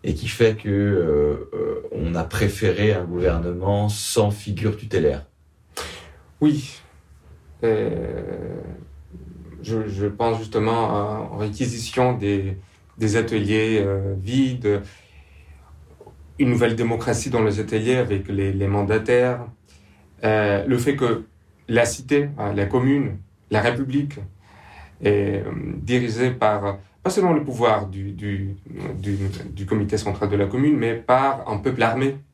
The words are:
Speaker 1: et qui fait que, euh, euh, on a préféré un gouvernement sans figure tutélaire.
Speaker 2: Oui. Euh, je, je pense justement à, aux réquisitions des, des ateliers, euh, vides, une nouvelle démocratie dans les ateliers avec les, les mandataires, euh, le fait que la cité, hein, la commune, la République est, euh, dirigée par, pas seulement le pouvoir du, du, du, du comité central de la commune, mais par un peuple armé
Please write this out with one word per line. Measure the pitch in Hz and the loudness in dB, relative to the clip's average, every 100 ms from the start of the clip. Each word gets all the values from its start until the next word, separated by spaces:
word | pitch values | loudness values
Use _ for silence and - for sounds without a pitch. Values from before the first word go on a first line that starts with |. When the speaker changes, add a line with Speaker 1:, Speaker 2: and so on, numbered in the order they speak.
Speaker 1:
et | - | -2
qui | 78 - | -4 -6
fait | - 113 | 2 2
que, | 107 107 | 2 0
euh, | 101 101 95 80 73 73 73 - | 2 2 2 2 2 2 -2 -6
euh, | - - - - | -6 -4 -6 -8
on | - 80 | -6 -4
a | 85 | -4
préféré | 78 - 101 - 101 90 107 | -4 -2 -2 0 0 2 2
un | 92 | 2
gouvernement | 87 87 90 82 87 87 98 101 104 | -2 0 0 2 -2 -2 0 0 0
sans | 104 - 117 104 | -2 -2 2 2
figure | 104 - 90 107 - | 0 -6 -2 -2 -2
tutélaire. | - 92 76 71 - _ _ _ _ - - - - - _ _ | -2 2 2 0 -10 _ _ _ _ -14 -12 -14 -20 -20 _ _
Speaker 2:
Oui. | 151 147 - - - - _ - - - - - | 2 2 -4 -16 -20 -20 _ -20 -20 -20 -20 -2
Euh, | 117 107 107 - - - 50 50 - 50 - - - - - - - - - - | 0 2 0 -2 -6 -6 -8 -8 -8 -10 -12 -14 -18 -20 -20 -18 -18 -18 -18 -14
je, | - 113 104 | -4 -4 -2
je | 95 104 | -2 -4
pense | 98 117 110 | 0 0 0
justement | 110 113 110 113 110 | -2 0 2 2 0
à, | 104 104 107 110 | 0 -2 -4 -6
aux | 104 | -6
réquisitions | 104 101 123 117 - - 127 117 | -6 -2 -4 -4 -4 2 2 2
des, | 101 101 98 92 - _ _ - | 0 0 -2 -6 -12 _ _ -2
des | 107 113 | 2 2
ateliers, | 107 110 101 107 110 107 | 2 0 2 2 4 2
euh, | 98 98 98 95 | 2 0 -2 -4
vides, | 95 131 131 123 107 101 - - _ - - - - - - - - - - - - - | 0 2 2 2 0 0 -2 -20 _ -20 -20 -20 -20 -20 -20 -20 -20 -20 -20 -20 -20 0
une | 131 | 2
nouvelle | 110 113 110 | 4 2 2
démocratie | 117 117 - 110 135 | 0 0 -2 -2 0
dans | 120 | 2
les | 110 98 | 2 0
ateliers | 101 110 110 127 | -2 0 2 2
avec | 98 98 98 | 2 -2 -2
les, | 98 98 | -2 0
les | 98 98 | 0 0
mandataires, | 101 98 107 110 123 123 120 120 - _ - - - _ - | 0 2 0 4 4 4 0 -8 -16 _ -20 -20 -20 _ -2
euh, | 110 107 107 101 127 | 2 4 4 2 2
le | 127 | 2
fait | 127 | 2
que | 139 123 104 - _ _ _ - | 2 2 0 -4 _ _ _ 0
la | 117 | 2
cité, | 117 - 127 143 143 - | 2 -2 2 2 2 -4
hein, | 104 | -4
la | 101 | 0
commune, | 98 127 127 143 113 95 - _ _ | 2 2 4 2 0 -4 -12 _ _
la | 107 | 0
République | 120 120 131 143 143 - 98 - _ - - - - - | 2 0 -2 -2 -2 -8 -14 -16 _ -20 -20 -20 -20 -4
est, | 104 101 101 98 | 2 2 2 -2
euh, | 98 - - - | -4 -6 -6 -6
dirigée | 98 123 120 113 127 | 0 0 2 0 0
par, | 123 110 104 101 101 - _ | 2 2 2 -2 -6 -12 _
pas | 185 | 0
seulement | 202 185 | 2 4
le | 156 | 4
pouvoir | 139 113 117 104 98 | 0 2 4 4 0
du, | 95 98 | -8 -8
du, | - 104 98 98 95 - - 92 | -6 -4 -4 -4 -8 -14 -10 -8
du, | - 98 98 98 92 - | -6 -4 -2 -2 -4 -10
du | 98 95 | -8 -2
comité | 107 98 104 | 0 0 0
central | 101 95 98 | -2 -2 0
de | 101 | 2
la | 98 | 0
commune, | 123 147 139 | 2 4 4
mais | 117 | 0
par | 117 - 127 135 135 - | -2 2 4 4 0 -4
un | 104 | -2
peuple | 135 - | -2 2
armé | 113 120 131 139 - | 0 2 -2 -4 -14